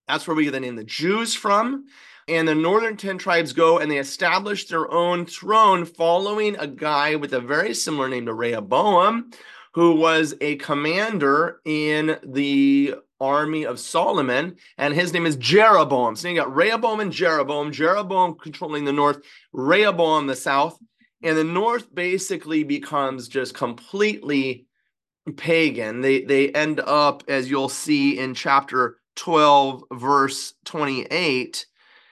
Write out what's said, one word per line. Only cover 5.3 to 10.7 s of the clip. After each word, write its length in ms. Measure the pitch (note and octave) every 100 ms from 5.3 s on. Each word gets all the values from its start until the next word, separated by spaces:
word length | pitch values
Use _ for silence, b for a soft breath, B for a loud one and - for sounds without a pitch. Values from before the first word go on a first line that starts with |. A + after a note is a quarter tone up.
| - F#3+ A3 G#3+ F#3 E3+
following 720 | - E3 F3 G3 G#3 G#3+ G3
a 80 | D3
guy 500 | C#3+ D3+ D3 D3 D3+
with 160 | C#3+
a 80 | C3
very 320 | A#2+ D3 G#3
similar 360 | A#3 - D3 C3
name 180 | B2 A#2
to 80 |
Rehoboam, 960 | A2 A#2+ A2+ G2 B2+ G#3 F3+ F#3+ A#3 - B B B B
who 240 | E3 E3+ D#3+
was 380 | E3 D#3+ D#3 C#3
a 140 | D3 D3
commander 1040 | -